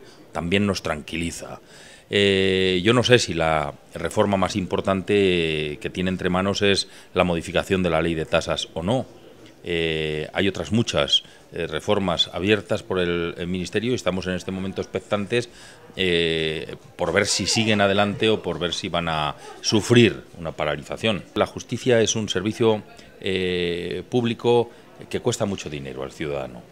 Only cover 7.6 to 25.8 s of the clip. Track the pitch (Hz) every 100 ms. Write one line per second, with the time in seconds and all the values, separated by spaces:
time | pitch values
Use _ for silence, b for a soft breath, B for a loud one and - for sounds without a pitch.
7.6 | 80 95 90 80 85 80 78 82 80 78
8.6 | - - 87 127 - - B B B -
9.6 | - 85 82 78 78 76 - - 98 87
10.6 | 85 110 117 78 71 - - B B 85
11.6 | 80 76 - 101 95 80 - - 98 104
12.6 | - 110 - 92 87 87 85 - 87 92
13.6 | 87 107 117 117 - 92 90 90 - 95
14.6 | 95 92 92 98 - 104 98 120 - B
15.6 | B B B - 92 85 82 80 80 78
16.6 | - - - - 82 92 101 - 92 -
17.6 | 110 104 101 98 104 98 110 104 92 80
18.6 | 85 - 95 85 85 78 76 - B B
19.6 | - 110 - 120 110 65 - - 82 -
20.6 | 78 73 - 73 113 95 - 104 92 -
21.6 | - 120 127 117 104 113 104 92 104 -
22.6 | 113 107 - - B - 98 95 92 90
23.6 | 87 87 90 90 87 127 117 117 120 120
24.6 | 117 B B - - 92 123 113 104 95
25.6 | - 73